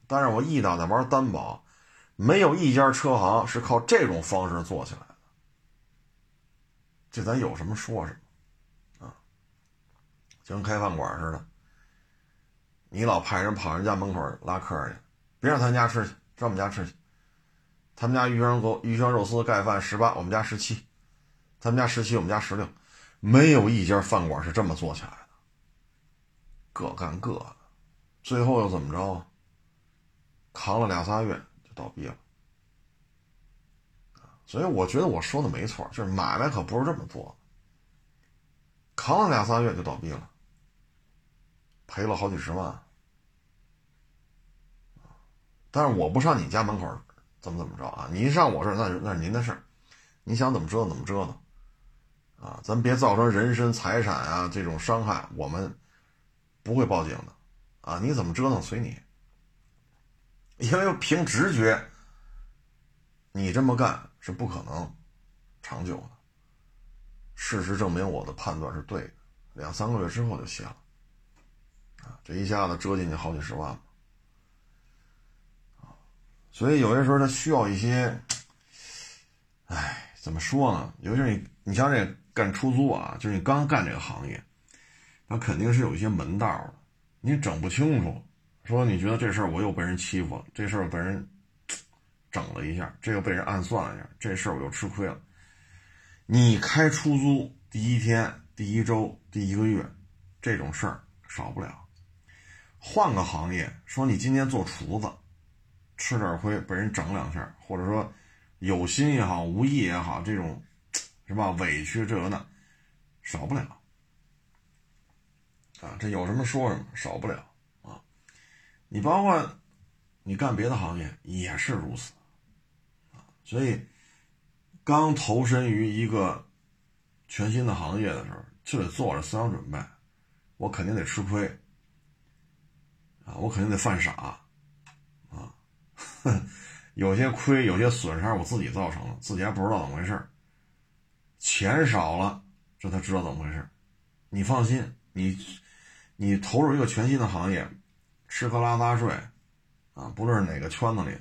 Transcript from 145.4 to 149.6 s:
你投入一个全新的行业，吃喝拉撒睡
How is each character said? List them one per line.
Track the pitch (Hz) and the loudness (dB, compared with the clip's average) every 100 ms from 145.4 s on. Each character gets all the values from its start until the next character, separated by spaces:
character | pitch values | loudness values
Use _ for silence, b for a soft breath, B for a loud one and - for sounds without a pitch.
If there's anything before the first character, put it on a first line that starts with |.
| - - B B B B B B | -8 -18 B B B B B B
你 | 101 98 | 0 0
投 | 101 117 | 0 2
入 | 151 | 4
一 | 143 | 4
个 | 120 | 2
全 | - 117 | 0 2
新 | 135 | 2
的 | 107 | 2
行 | 90 90 | 0 -2
业， | 92 - - _ _ _ _ - | -2 -4 -12 _ _ _ _ -12
吃 | - 123 | -6 -2
喝 | 120 | 0
拉 | 120 117 | 2 2
撒 | 120 117 | 2 2
睡 | 117 - - - _ _ | 0 -2 -8 -18 _ _